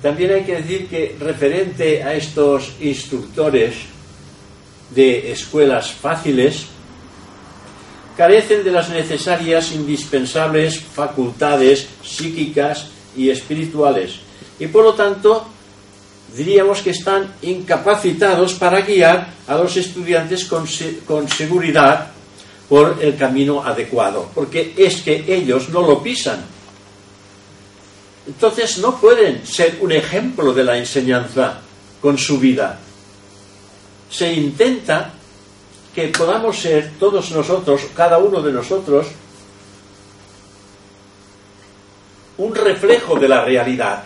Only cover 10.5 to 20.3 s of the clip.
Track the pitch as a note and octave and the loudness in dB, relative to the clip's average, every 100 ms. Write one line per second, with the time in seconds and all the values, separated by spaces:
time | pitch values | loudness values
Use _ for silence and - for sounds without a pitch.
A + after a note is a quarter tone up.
10.5 | D#3 D#3 - - - D3 - B2 A#2 D3 | 0 0 -4 -12 -8 -6 -4 -6 -2 0
11.5 | C#3+ C3 C#3 - - - - D#3+ D#3+ C#3+ | 4 4 4 0 -18 -14 -10 -8 -4 -4
12.5 | D3 D3 D3+ - - - C3 C3 B2+ - | -2 -2 -4 -12 -20 -16 -2 0 0 -4
13.5 | D#3 D#3+ D3+ D3 G#2+ F2+ - - - - | -6 -6 0 2 2 -4 -12 -20 -20 -20
14.5 | - D#3 G#3 A3 G#3 G3+ F#3+ G#3 A3 - | -12 0 4 4 4 -2 2 2 2 -4
15.5 | - - - - - - - - A2+ D#3+ | -20 -20 -20 -20 -20 -20 -20 -20 -8 2
16.5 | G3+ G3 G3 F#3+ - G3 G3 F#3+ - E3+ | 4 4 0 -2 -4 -2 -2 -4 -10 -8
17.5 | F#3 - E3+ G3+ G#3 F#3+ D#3+ G3+ F3 F3+ | -8 -4 -2 0 0 0 0 0 2 0
18.5 | - F3+ F#3 G3 G3 E3 F3+ - - - | 0 0 2 2 4 6 4 -2 -16 -4
19.5 | D3+ F3+ F#3+ F3+ F3+ E3+ E3 D#3+ | -2 0 -2 -6 -8 -2 -2 0